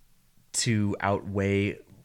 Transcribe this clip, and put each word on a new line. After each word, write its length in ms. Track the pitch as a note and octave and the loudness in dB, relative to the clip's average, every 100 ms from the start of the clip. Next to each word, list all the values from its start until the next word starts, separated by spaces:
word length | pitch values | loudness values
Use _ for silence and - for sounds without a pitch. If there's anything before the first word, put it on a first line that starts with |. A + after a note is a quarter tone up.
| - _ _ _ _ | -20 _ _ _ _
to 420 | - B2 G#2+ G2+ F#2+ | -4 0 2 2 0
outweigh 800 | G2 G2+ - G2 G2 G2+ G2+ - - - | 0 -2 -2 -2 2 2 0 -2 -12 -20